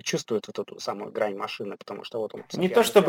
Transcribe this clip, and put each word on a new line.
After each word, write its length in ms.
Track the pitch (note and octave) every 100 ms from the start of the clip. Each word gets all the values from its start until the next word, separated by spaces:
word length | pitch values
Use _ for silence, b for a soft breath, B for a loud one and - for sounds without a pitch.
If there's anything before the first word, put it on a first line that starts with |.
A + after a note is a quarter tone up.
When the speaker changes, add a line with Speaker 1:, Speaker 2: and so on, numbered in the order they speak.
Speaker 1:
чувствует 440 | - D3 - G#2+ -
вот 120 | G#2
эту 200 | G2+ -
самую 320 | - G2+ G#2
грань 240 | G#2+ G#2 G2
машины, 400 | G#2+ - G2+ F#2+
потому 260 | - G#2 -
что 140 | A#2
вот 140 | G#2 -
он 60 | -
Speaker 2:
Не 160 | - F#3
то 60 | F#3
Speaker 1:
постоянно 80 | A3
Speaker 2:
чтобы 220 | G#3